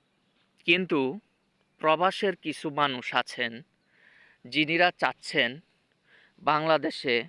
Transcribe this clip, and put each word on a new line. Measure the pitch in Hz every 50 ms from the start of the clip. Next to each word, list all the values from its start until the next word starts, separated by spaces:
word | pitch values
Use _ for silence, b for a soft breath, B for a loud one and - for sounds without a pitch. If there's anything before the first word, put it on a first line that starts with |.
| _ _ _ _ _ _ _ _ _ _ _ _ _
কিন্তু | - 170 180 190 165 175 147 131 127 156 214 - _ _ _ _ _ _ _ _ _ _ _
প্রবাসের | - 156 160 156 180 190 185 - 214 196 180 - -
কিছু | 160 143 - - 160 143 147
মানুষ | 147 143 131 123 - - - 127
আছেন, | 120 - - - 123 117 117 117 - _ _ _ b b b b b b b b b b b b -
যিনিরা | 131 123 151 160 147 165 170 175 180 - -
চাচ্ছেন | 156 131 127 - - - - 156 127 120 127 160 - _ _ _ _ _ _ _ b b b b b b b _
বাংলাদেশে | - 135 151 151 156 160 160 151 139 160 - - - 139 120 117 113